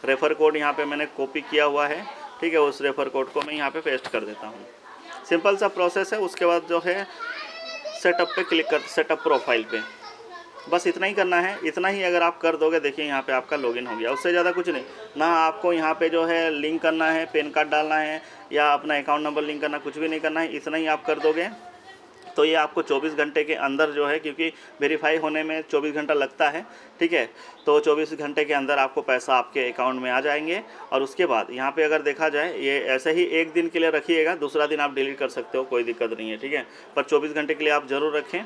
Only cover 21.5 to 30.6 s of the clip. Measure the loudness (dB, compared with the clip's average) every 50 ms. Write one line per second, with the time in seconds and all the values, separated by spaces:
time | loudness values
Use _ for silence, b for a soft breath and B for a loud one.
21.5 | -6 -12 -18 -20 -20 -20 -20 -20 -20 -20 -20 -20 -20 -20 -20 -6 2 2 4 4
22.5 | 6 4 2 2 0 -4 0 0 0 0 0 -2 0 0 0 2 2 0 0 0
23.5 | -2 0 0 -2 2 2 2 2 2 0 0 0 0 -2 -2 -6 -4 -2 -4 -4
24.5 | -4 B B B B -2 0 0 0 2 2 2 2 2 0 0 -2 -2 -2 -2
25.5 | -4 -6 -4 0 0 0 0 0 -2 -4 0 0 2 0 0 -2 0 0 0 2
26.5 | 2 -2 -10 B B B B B B -2 0 2 2 0 0 -2 B B B B
27.5 | B B 2 4 4 4 6 4 2 2 0 -4 -4 -8 -6 -4 0 -2 0 2
28.5 | 0 0 2 2 2 2 2 2 0 -4 0 0 0 0 2 2 2 2 2 0
29.5 | -2 -2 -2 -2 -2 0 -2 -2 -2 -2 -2 0 0 0 2 0 -2 0 -2 -2
30.5 | -4 -4